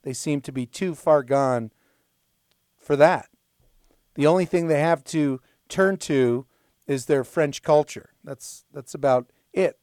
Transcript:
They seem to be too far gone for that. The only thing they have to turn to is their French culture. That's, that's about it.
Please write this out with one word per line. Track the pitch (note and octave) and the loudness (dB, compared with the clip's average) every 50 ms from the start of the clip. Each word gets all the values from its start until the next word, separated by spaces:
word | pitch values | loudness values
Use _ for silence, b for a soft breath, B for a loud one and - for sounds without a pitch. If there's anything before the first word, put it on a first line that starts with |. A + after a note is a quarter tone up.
They | _ C#3+ | _ -10
seem | B2+ - - D#3 D3 C#3+ | -10 -8 -4 -4 -4 -4
to | - - | -4 -8
be | C3+ C3+ B2 | -8 -8 -10
too | A#2 - - F#3+ F#3 D#3+ | -8 -8 -8 -6 -6 -6
far | - - E3 D#3 D3 | -4 2 2 4 4
gone | C3 A#2+ C#3 C#3 C#3 C3 B2+ A#2+ A2+ A2 _ _ _ _ _ _ _ _ _ _ _ _ _ _ _ _ _ _ _ _ _ | 4 0 0 0 2 0 0 -2 -4 -8 _ _ _ _ _ _ _ _ _ _ _ _ _ _ _ _ _ _ _ _ _
for | _ _ - D3 | _ _ -2 4
that. | C#3 D3 E3 F#3 B2+ - _ _ _ _ _ _ _ _ _ _ _ _ _ _ _ _ _ _ | 4 6 4 4 2 -6 _ _ _ _ _ _ _ _ _ _ _ _ _ _ _ _ _ _
The | - C#3+ | 0 2
only | D3+ E3+ F#3 F3+ | 2 4 2 0
thing | D#3+ - F3 E3+ | 0 -2 -2 0
they | E3 D#3 C#3+ | 0 0 0
have | D3+ E3 E3 C#3+ _ | 2 0 0 -2 _
to | - - D#3+ D3 C#3 C3+ C3 _ _ _ _ _ _ | -6 -4 -2 -2 -2 -2 -6 _ _ _ _ _ _
turn | - F#3+ F#3+ F#3+ F#3+ F#3 | -2 0 0 0 0 -4
to | - - D3+ C3+ B2+ A#2+ A#2+ B2+ C3+ _ _ _ _ _ _ _ _ | -4 -2 0 2 2 2 0 -2 -6 _ _ _ _ _ _ _ _
is | - C#3 C3+ B2 | -6 -6 -6 0
their | - D3+ C3+ B2 | 0 0 0 0
French | - - E3+ D#3 C#3+ C3+ - | -2 -2 -2 -2 -2 -4 -8
culture. | _ - D3+ D3+ D3 - - - - - _ _ _ | _ 2 2 2 2 0 -8 -18 -18 -20 _ _ _
That's, | D#3 C#3 _ - - - - _ _ | -16 -16 _ -16 -20 -20 -20 _ _
that's | _ D3 B2 - - | _ -18 -18 -14 -10
about | D3 C3+ C#3 B2+ B2+ B2 _ _ _ _ _ | -2 0 2 2 2 0 _ _ _ _ _
it. | - F#3 F#3+ E3+ - _ | -4 -2 -2 -2 -2 _